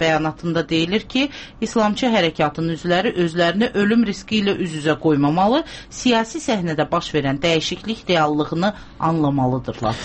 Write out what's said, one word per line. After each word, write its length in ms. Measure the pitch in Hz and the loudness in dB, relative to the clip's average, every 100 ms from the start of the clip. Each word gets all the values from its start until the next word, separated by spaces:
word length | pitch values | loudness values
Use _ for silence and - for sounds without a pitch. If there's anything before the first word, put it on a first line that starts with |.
bəyanatında 680 | 165 156 156 156 170 165 160 | 2 2 0 -4 -4 -2 0
deyilir 320 | 160 165 214 | 0 0 -2
ki, 280 | - 254 285 - - - | -2 -2 -2 -4 -16 -8
islamçı 460 | 220 233 214 208 254 | -2 2 2 2 2
hərəkatın 680 | 220 165 160 151 160 165 | 2 2 0 -2 0 -4
üzvləri 400 | 160 175 175 226 185 | -2 0 0 0 0
özlərini 480 | 170 170 170 185 240 | 0 2 2 2 0
ölüm 320 | 202 202 233 208 | 2 2 4 2
riski 360 | - - 214 | -2 -4 0
ilə 140 | 202 - | 0 0
üz-üzə 420 | 185 156 147 147 | -2 -2 -2 0
qoymamalı, 680 | 160 143 143 170 202 285 320 - - | 2 4 2 4 2 2 -2 -10 -16
siyasi 520 | - 254 226 226 320 | -2 2 2 0 -4
səhnədə 460 | - 214 175 156 143 | -4 -2 -2 -2 0
baş 240 | 170 - | -2 -2
verən 260 | 151 139 139 | -2 -2 0
dəyişiklik 640 | 170 165 - 175 208 220 - | 0 0 0 -6 -8 -8 0
reallığını 680 | 170 151 151 151 165 196 208 - - | 2 2 0 -2 0 -2 -4 -12 -4
anlamalıdırlar. 960 | 160 165 143 139 127 127 123 - 110 - | -2 2 2 2 0 -2 -4 -4 -4 -4